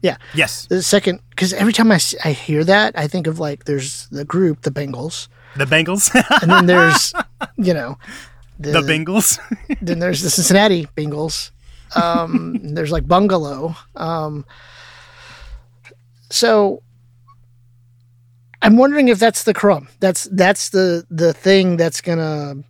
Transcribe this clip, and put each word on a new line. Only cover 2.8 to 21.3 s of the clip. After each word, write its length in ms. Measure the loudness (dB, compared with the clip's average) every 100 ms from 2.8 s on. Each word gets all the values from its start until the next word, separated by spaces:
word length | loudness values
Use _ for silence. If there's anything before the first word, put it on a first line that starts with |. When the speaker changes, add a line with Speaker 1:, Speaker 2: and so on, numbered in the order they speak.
| 2 -2
Speaker 1:
I 80 | -6
think 220 | -4 -6
of, 100 | -6
like, 280 | -8 -8 -6
there's 420 | -6 -6 -12 -14
the 160 | -12
group, 380 | -6 0 0 0
the 100 | -4
Bengals. 560 | -6 -8 -8 -10 -12 -16 _ -18
Speaker 2:
The 100 | -6
Bengals? 460 | 0 2 2 0 2
<laughs> 300 | 2 4 2
Speaker 1:
And 80 | 4
then 160 | 4 6
there's, 460 | 6 6 4 0 -6 -10 -10 -14 -4
you 160 | -2
know, 260 | -2 -4 -12 -18 -20 -20 -20 -20 -14
the 140 | -2
Speaker 2:
The 80 | 0
Bengals? 580 | 0 -2 0 0 0 -4 -6 -12 -8 -8
<laughs> 20 |
Speaker 1:
then 200 | -4 -4
there's 220 | -2 -2
the 80 | -2
Cincinnati 560 | -2 2 4 4 0 -4 -8
Bengals. 560 | -8 -6 -6 -8 -12 _ -20 -20 -8
Um, 640 | -2 0 0 -2 -4 -4 -10
<laughs> 20 | -8
there's, 160 | -6 -4
like, 160 | -4 2
Bungalow. 680 | 2 4 0 -2 -8 -8 -10 -16
Um, 500 | -10 -6 -4 -6 -10 -14 -20 -20 -20 -20 -20 -20 -20 -20 -20 -20 -20 _ _ -20 _ _ _ _
so 520 | -2 2 4 2 -2 _ _ _ _ _ _ _ _ _ _ _ _ _ _ _ _ _ _
I'm 160 | 4 6
wondering 300 | 6 4 2
if 140 | 4
that's 240 | 2 2
the 100 | -2
crumb. 320 | 0 2 2 -2 _
That's, 240 | -2 -2 -4
that's 380 | 2 2 2 -2
the, 360 | 0 0 0 -6
the 220 | 0 0